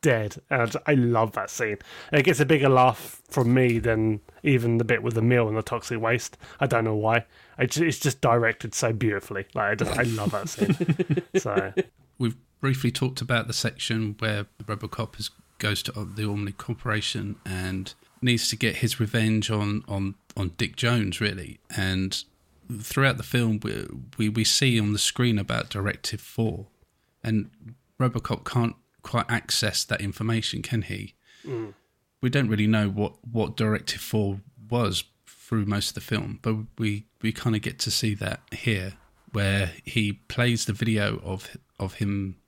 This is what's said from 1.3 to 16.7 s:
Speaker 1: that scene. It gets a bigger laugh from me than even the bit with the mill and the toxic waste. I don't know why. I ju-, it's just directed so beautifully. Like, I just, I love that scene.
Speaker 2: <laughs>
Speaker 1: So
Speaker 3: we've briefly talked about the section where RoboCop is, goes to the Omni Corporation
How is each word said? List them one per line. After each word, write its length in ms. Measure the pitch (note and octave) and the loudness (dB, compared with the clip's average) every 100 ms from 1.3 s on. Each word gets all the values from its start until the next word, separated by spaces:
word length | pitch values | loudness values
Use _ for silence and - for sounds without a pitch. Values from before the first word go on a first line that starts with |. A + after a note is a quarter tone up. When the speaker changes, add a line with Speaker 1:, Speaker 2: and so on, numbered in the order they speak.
Speaker 1:
that 160 | - G2 | 0 -6
scene. 280 | - A#2 G#2 - - - | -4 -4 -4 -10 -18 0
It 120 | D3+ | 2
gets 160 | C#3 C#3+ | 4 4
a 60 | C#3+ | 4
bigger 240 | D#3 C3+ | 6 6
laugh 520 | B2+ B2+ A#2+ - - _ | 8 6 4 -6 -18 _
from 240 | - A#2 | 2 4
me 260 | B2+ B2+ A2+ | 6 6 4
than 400 | A2+ A2 A2 G#2+ - - | 2 2 2 0 -4 -4
even 340 | D3+ C3 A#2 A#2 | 2 2 4 2
the 60 | |
bit 180 | A#2 A#2 | 4 2
with 120 | A#2+ A#2 | 2 2
the 60 | |
mill 260 | A2+ B2 A2 | 4 4 4
and 80 | A2 | 0
the 40 | |
toxic 360 | A2 A#2+ - A#2+ | -2 -6 -4 -2
waste. 380 | A2+ A#2 - - - - | 0 0 -2 -14 -20 -2
I 80 | C#3 | 2
don't 160 | A#2 | 2
know 120 | A2+ G#2+ | 2 2
why. 300 | A2 A2+ - _ - - | 2 2 0 _ -20 -2
I 100 | B2+ | 0
ju-, 180 | C#3+ E3 | 2 0
it's 140 | B2+ | 2
just 200 | D3 - | 0 2
directed 540 | B2 A#2 A2+ A2 A#2 - | 4 4 4 0 -6 -2
so 160 | A#2+ | 0
beautifully. 540 | A2+ A2+ G2+ - G2+ F#2+ | 2 0 0 -4 -8 -6
Like, 180 | - G#2 | -2 0
I 40 | G#2 | 0
just, 220 | - - | -2 0
I 60 | |
love 280 | B2 A2 G#2 | 0 0 -2
that 180 | G#2 B2+ | -2 -6
scene. 760 | - G3+ D#3 F3 D3+ F#3 D3+ - | -2 0 2 2 0 2 -2 0
Speaker 2:
<laughs> 80 | F#3 | -2
Speaker 1:
So 340 | - G2+ G2 G2 F#3+ _ _ _ | 0 -2 -2 -4 -6 _ _ _
Speaker 3:
we've 180 | A#2+ - _ _ | -4 -4 _ _
briefly 320 | C3+ C3+ C3 | -2 2 0
talked 300 | - B2+ C3 | 0 -2 -2
about 260 | A#2+ A#2 A2 | -2 -2 -2
the 60 | |
section 640 | - A#2 - - A2 A2 G#2 | -2 -4 -4 -4 -2 -2 -2
where 260 | A2+ G#2 G2+ _ | -2 -2 -6 _
RoboCop 560 | G#2 G#2 G#2+ - A2+ - | -8 -8 -8 -6 -8 -6
is, 100 | A2 _ _ _ | -10 _ _ _
goes 220 | G#2+ G2+ | -2 -2
to 80 | - | -4
the 340 | - G2 G#2 G#2+ | -8 -10 -4 -4
Omni 240 | G2+ G2+ | -2 -4
Corporation 840 | G2 - | -8 -8